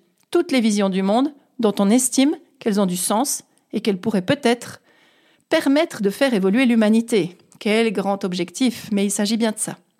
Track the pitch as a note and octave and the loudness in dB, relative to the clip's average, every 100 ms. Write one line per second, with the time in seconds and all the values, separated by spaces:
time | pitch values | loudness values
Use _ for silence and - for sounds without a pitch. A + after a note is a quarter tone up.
0 | _ _ _ F4 F4 C4 A3 G3+ G3 F#3 | _ _ _ -2 0 2 2 2 0 0
1 | F#3+ A3 C#4+ - _ - G#3 G3+ G3 B3 | 0 0 0 -4 _ -2 -2 2 2 2
2 | - - C#4 E4+ _ _ A#3+ G3+ F#3+ F3+ | 2 2 2 0 _ _ -2 0 0 -2
3 | - G#3+ C#4+ - - _ _ G#3+ A3+ F#3+ | -2 -2 -2 -6 -10 _ _ -4 -2 -2
4 | A3+ G#3 F3+ C#4+ A#3 A#3+ - - _ _ | -2 -2 -2 0 0 0 -4 -20 _ _
5 | _ _ _ _ _ D#4+ C#4+ C#4 E4+ - | _ _ _ _ _ 0 2 2 0 -2
6 | G3+ G3 C#4 A3+ F#3+ G#3+ C4 A#3 G#3 A3+ | -4 0 0 2 2 2 4 4 4 2
7 | A3+ A3 F3+ - _ - G#3 G#3+ A3+ G3+ | 2 0 0 -6 _ -8 -2 0 0 -2
8 | G3 G3 G3 F3+ E3+ - B3+ - - G3 | -4 -4 -4 -4 -6 -2 -2 -2 -4 -2
9 | G3+ G3 G3+ A3 A3 G#3+ - F#3+ _ | -2 -2 -2 -2 -2 -4 -8 -10 _